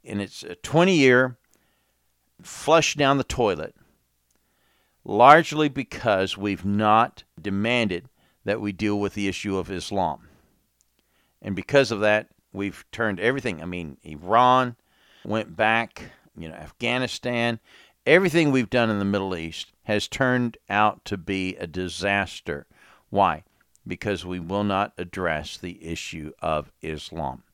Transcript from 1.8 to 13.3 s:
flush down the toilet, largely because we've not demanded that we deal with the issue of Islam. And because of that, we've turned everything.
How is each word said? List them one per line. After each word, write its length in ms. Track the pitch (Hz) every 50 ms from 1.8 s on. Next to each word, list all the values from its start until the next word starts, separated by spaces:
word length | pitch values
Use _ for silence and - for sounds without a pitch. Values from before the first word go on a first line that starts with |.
| _ _ _ _ _ _ _ _ _ _ _ _
flush 540 | - - - - - 147 156 165 143 - -
down 220 | 143 143 135 139
the 60 | 139 127
toilet, 520 | - - - 120 104 90 76 76 - _ _ _ _ _ _ _ _ _ _ _ _ _ _ _ _ _ _ _ _ _ _ _ _ _ _ _
largely 640 | - 107 104 120 139 151 165 165 - 147 156 151 147
because 680 | 127 135 123 _ - - - 117 101 95 98 95 -
we've 280 | 98 98 104 98 85 87
not 580 | 101 101 104 107 107 107 110 120 - _ - _ _ _ -
demanded 680 | 78 101 98 98 104 113 123 123 113 101 90 87 - - _ _ _ _ _ _ _
that 160 | 101 101 113
we 100 | 104 101
deal 260 | 95 87 107 104 104
with 160 | 101 101 98 -
the 140 | 107 101
issue 300 | 95 90 - - 104 95
of 120 | 95 87 85
Islam. 600 | 98 87 82 - 101 98 90 80 71 - - - _ _ _ _ _ _ _ _ _ _ _ _ _ _ _ _ _ _ _ _ _ _
And 120 | - 101 98
because 380 | 90 - - - 139 135 110
of 80 | 117 98
that, 300 | 107 104 104 107 - _ _ _ _ _ -
we've 320 | 98 101 98 90 - - _ -
turned 260 | - 117 107 98 87
everything. 420 | 98 120